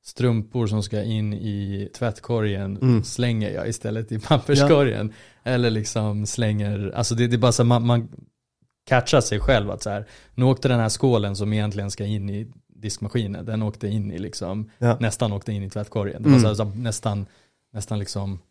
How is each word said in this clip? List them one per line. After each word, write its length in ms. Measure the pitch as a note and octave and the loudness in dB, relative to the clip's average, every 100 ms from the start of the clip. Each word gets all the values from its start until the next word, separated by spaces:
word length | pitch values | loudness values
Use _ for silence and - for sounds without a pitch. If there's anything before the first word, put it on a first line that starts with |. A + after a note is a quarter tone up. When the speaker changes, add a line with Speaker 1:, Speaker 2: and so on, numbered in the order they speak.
Speaker 1:
strumpor 600 | - - B2 A2+ G#2+ B2 A2 | -18 0 2 2 -2 -2 0
som 160 | G#2+ | 0
ska 200 | G2 G#2+ | -2 -4
in 300 | G2+ A2 G#2+ | -2 -2 -2
i 540 | G#2 G#2+ G2+ G2 G2 G2+ - | -4 -4 -4 -4 -6 -8 -4
tvättkorgen 760 | A#2 - - A#2+ G#2+ G2 G2 G2+ | -6 -4 -4 0 0 -2 -4 0
Speaker 2:
Mm. 220 | B2+ A2+ | 4 4
Speaker 1:
slänger 460 | - - A#2+ A2+ G#2 | 2 -2 0 0 -2
jag 180 | G2+ - | -4 -6
istället 440 | - A2 A2 A2 | -6 -6 -6 -6
i 60 | A2 | -8
papperskorgen." 960 | - D3 - C#3 C#3+ D3 C3+ G#2+ G#2+ - - _ | 2 2 4 4 6 6 4 0 -6 -8 -20 _
Speaker 2:
Ja. 60 | A#2+ | -2
Speaker 1:
Eller 200 | B2+ A#2+ | 0 2
liksom 560 | A2 G#2+ A2+ G#2+ G#2 G#2 | 0 -2 -2 -2 -2 -4
slänger, 680 | - A2 G#2 G#2 G#2 G2 - | 0 0 0 -2 -4 -4 -2
alltså 180 | A2+ | -2
det, 120 | A#2 A#2+ | 2 2
det 100 | A#2+ | 4
är 20 | |
bara 140 | A#2+ | 4
så 100 | A2+ | 6
här, 60 | A#2 | 6
man, 180 | A#2+ A#2 | 6 4
man 220 | A#2+ A#2 - - _ _ _ _ _ - | 2 0 -14 -20 _ _ _ _ _ 2
catchar 320 | B2+ - C#3 | 2 4 2
sig 200 | - G2+ | 4 0
själv 300 | - A#2+ G2+ | 2 2 2
att 120 | G2 | -6
så 80 | G#2+ | -6
här, 160 | G2+ G#2 - _ | -6 -8 -18 _
"Nu 100 | - | 2
åkte 240 | B2+ B2+ C3 | 2 4 2
den 120 | B2 | 2
här 80 | A2 | 2
skålen 480 | - C3+ A#2 G2+ G2 | 2 2 4 0 -2
som 160 | G#2 | -2
egentligen 380 | G#2+ G#2 G2+ G2+ | 0 -2 -4 -6
ska 140 | - | -6
in 260 | G#2 G#2+ G2+ | -4 -4 -4
i 160 | G2+ A2 - _ _ | -6 -10 -16 _ _
diskmaskinen, 680 | G#2 - G#2 B2 G#2 F#2+ F2+ | -10 -6 -4 -4 -4 -6 -6
den 160 | A2 | -4
åkte 260 | G#2+ - G#2 | -4 -4 -4
in 240 | G#2+ G2+ | -2 -4
i 60 | E2+ | -6
liksom, 520 | G2+ - F2 G2+ G#2+ _ | -8 -8 -6 -6 -8 _
Speaker 2:
Ja. 180 | A#2+ A2 | 0 2
Speaker 1:
nästan 320 | A2+ - A2+ | -2 0 -2
åkte 200 | G2+ - | -2 -4
in 100 | G#2 | -6
i 80 | F#2+ | -6
tvättkorgen." 520 | G#2+ G#2 A2 G2 F2 | -8 -6 -4 -4 0
Det 60 | C3+ | 6
var 80 | C3 | 6
Speaker 2:
Mm. 60 | |
Speaker 1:
så 60 | A2 | 6
här, 60 | |
så 100 | G#2 | 2
här, 180 | G#2 G2+ | -2 -4
nästan, 440 | A#2+ G#2+ A2+ G2+ G2 _ _ _ _ | -6 -4 -4 -4 -6 _ _ _ _
nästan 260 | G#2+ - G#2+ | -10 -6 -6
liksom 400 | G2 G2+ G2 F2+ _ | -6 -6 -6 -8 _